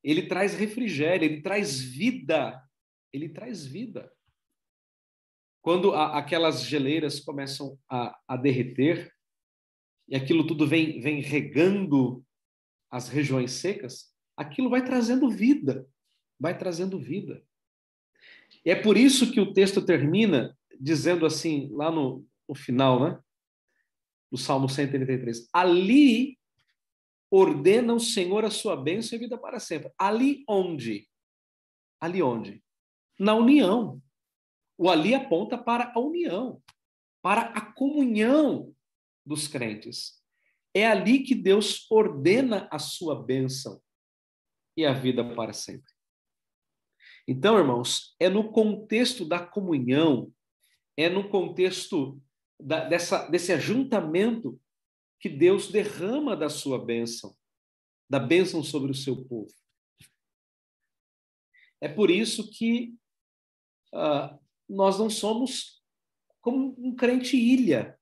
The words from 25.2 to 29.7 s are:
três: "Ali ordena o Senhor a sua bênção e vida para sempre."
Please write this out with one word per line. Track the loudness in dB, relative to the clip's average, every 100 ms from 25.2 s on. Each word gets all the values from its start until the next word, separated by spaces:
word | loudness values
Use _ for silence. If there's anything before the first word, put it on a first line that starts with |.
três: | -4 -8 -2
"Ali | 2 4 4 6 8 8 6 0 -6 _ _ _ _ _ _ _ _ _
ordena | 6 6 6 4 4 4
o | 0
Senhor | 0 -2 0 0
a | -2
sua | -4 -4 -4
bênção | -2 -4 -6 -8
e |
vida | -10 -10
para | -10 -12
sempre." | -8